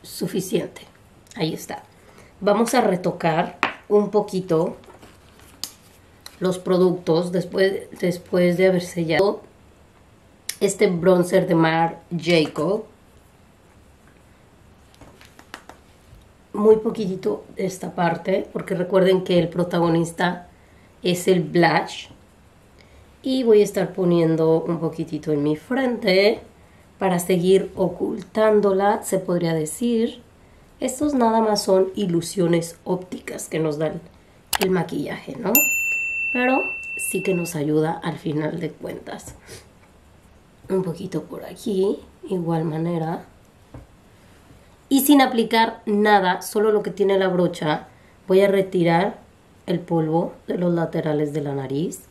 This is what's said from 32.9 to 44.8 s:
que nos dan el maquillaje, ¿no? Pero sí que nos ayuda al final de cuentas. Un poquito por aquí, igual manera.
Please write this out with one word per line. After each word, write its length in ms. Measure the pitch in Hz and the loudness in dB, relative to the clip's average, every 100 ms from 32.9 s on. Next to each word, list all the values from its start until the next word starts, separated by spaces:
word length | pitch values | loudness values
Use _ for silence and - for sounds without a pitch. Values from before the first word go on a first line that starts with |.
| 180 - - - - - | -6 -6 -12 -10 -12 -6
que 120 | 156 | -4
nos 180 | 156 151 | -2 -2
dan 220 | 156 170 - - _ _ _ - | -4 -6 -14 -20 _ _ _ -4
el 120 | 185 | 0
maquillaje, 680 | 185 - 143 143 - - - | 0 -2 -6 -8 -10 -12 -6
¿no? 160 | 185 233 - - - - - - - | -2 0 0 -2 -2 -4 -4 -6 -4
Pero 300 | 247 254 269 - - - - | -2 0 0 -2 -10 -14 -10
sí 260 | - 190 | -6 -4
que 120 | 196 | -2
nos 200 | 180 170 | -2 -4
ayuda 380 | 156 147 156 156 165 | -4 0 0 0 -4
al 160 | 165 151 | -8 -8
final 400 | 165 151 156 170 | -6 -4 -4 -6
de 120 | 160 | -8
cuentas. 640 | - 170 - - - - - - - - _ _ _ _ - - - _ _ - | -10 -12 -12 -14 -16 -18 -20 -20 -20 -20 _ _ _ _ -20 -20 -20 _ _ -4
Un 140 | 190 | -4
poquito 400 | 170 160 190 160 | -2 -8 -8 -8
por 220 | - - | -8 -14
aquí, 560 | - 185 233 190 196 285 - _ 339 | -14 -10 -4 0 0 -2 -10 _ -6
igual 360 | 185 170 165 | -4 -2 -2
manera. 600 | 165 160 165 170 160 - - _ _ _ _ - - - _ - - - - - - _ | -2 -4 -4 -4 -4 -6 -12 _ _ _ _ -20 -20 -20 _ -20 -20 -20 -20 -20 -20 _